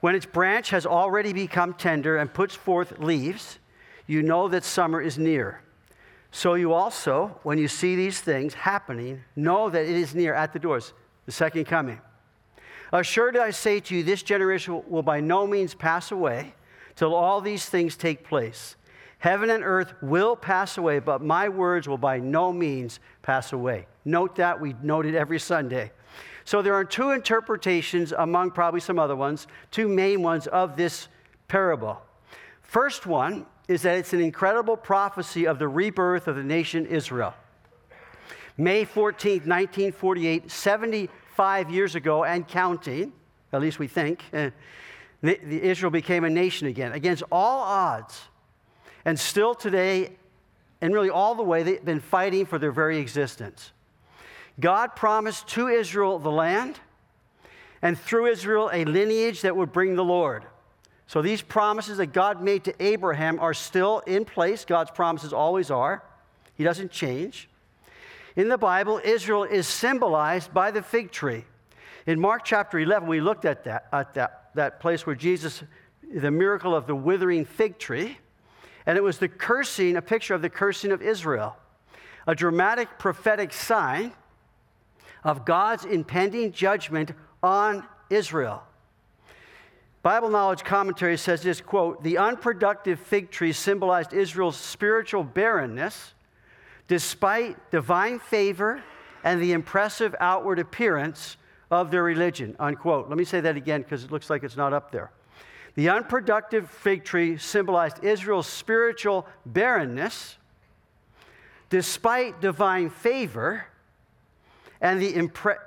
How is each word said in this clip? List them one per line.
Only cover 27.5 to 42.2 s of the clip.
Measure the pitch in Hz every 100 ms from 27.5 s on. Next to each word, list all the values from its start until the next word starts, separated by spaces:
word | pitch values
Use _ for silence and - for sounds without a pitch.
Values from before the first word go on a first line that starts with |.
| 220 202 175 - 180 165
among | 165 165 175 185
probably | 175 170 170
some | 170 175
other | 151 135
ones, | 139 151 - - -
two | - 220
main | 190 190 202
ones | 170 165 151
of | 180 185 143
this | 175 - - _ _ _ _
parable. | 190 190 147 110 98 - _ _ - - -
First | _ 226 277 - 190
one | 156 139 208 - _ -
is | 180
that | 180 180
it's | 180
an | 175
incredible | 165 - 190 226 226 220
prophecy | - 196 196 190 170 170 165
of | 139
the | 147
rebirth | 139 208 202 180 180 165
of | 139
the |
nation | 139 160 156 170 160
Israel. | 165 - 127 104 - _ _ _ _ _ - - - - - - -
May | 170 202 208
fourteenth, | - 208 - 202 190 151
nineteen | 180 190 - 196
forty-eight, | - 185 185 165 165 -
seventy-five | - 202 214 226 214 185 - - - 190 196 160
years | 180 196 160
ago | 151 156